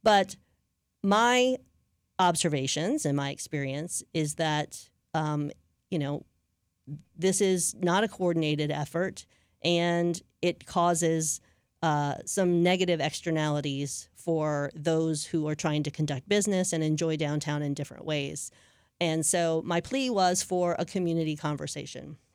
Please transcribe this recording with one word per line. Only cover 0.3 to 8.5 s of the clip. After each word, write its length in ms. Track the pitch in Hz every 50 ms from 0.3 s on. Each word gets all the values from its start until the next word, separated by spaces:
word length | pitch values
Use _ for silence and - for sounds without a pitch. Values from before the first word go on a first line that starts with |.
| - - _ _ _ _ _ _ _ _ _ _ _ _
my 540 | - 196 202 214 233 240 247 247 247 254 254 254 - _ _ _ _ _ _ _ _ _ _ -
observations 880 | 185 180 170 - - 165 147 135 131 135 - - 160 202 285 302 -
and 100 | 147 139
my 140 | 143 139 139
experience 720 | 143 - - - - 147 139 135 135 147 160 175 - - - _
is 220 | - 165 156 147 151
that, 540 | - 165 156 151 151 151 - - - - _ _ _ _ _ -
um, 380 | 160 156 151 151 147 147 143 - _ _ _ _ _ _ _
you 80 | 185 160
know, 280 | 143 139 143 - - _ _ _ _ _ _ _ _ _ _ _ _ - 123 - - _ _
this 240 | 160 165 190 190 196
is 340 | 208 190 185 175 170 - -
not 260 | 110 180 175 175 196
a 60 | 220 214
coordinated 600 | - - 185 175 170 165 160 151